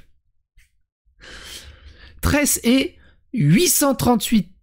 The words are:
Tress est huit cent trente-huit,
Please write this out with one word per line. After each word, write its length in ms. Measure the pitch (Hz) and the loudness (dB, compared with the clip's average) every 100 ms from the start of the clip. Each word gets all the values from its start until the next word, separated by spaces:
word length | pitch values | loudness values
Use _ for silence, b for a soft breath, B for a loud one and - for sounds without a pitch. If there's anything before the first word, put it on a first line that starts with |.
| - _ _ _ _ _ _ _ _ _ _ _ B B B B B B B B B B | -20 _ _ _ _ _ _ _ _ _ _ _ B B B B B B B B B B
Tress 380 | - 285 285 - | -2 0 0 0
est 320 | 233 269 277 b b b _ | 2 0 0 b b b _
huit 340 | 240 147 208 349 | -2 2 4 2
cent 300 | - 285 - | 0 0 0
trente-huit, 580 | 240 240 - 220 - - | 0 0 0 -2 -2 -10